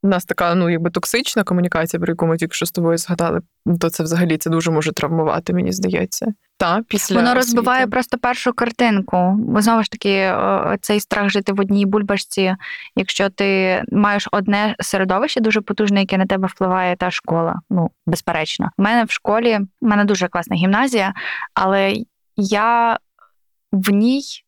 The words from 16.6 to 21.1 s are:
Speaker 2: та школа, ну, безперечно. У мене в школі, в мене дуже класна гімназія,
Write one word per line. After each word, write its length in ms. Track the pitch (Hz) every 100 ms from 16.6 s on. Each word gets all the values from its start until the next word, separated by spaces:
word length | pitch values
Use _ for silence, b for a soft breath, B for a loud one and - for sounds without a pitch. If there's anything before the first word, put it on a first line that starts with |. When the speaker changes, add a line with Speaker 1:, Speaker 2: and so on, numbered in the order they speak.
| 190 185 180 180
Speaker 2:
та 140 | 180
школа, 500 | - - 165 165 170 -
ну, 200 | 185 165 _ -
безперечно. 640 | 170 - 170 156 - - -
У 40 |
мене 220 | 196 233
в 60 | 226
школі, 480 | - - 214 240 214 196 _
в 60 | 233
мене 180 | 208
дуже 240 | 202 196 180
класна 280 | 180 170 180
гімназія, 580 | 185 202 269 247 190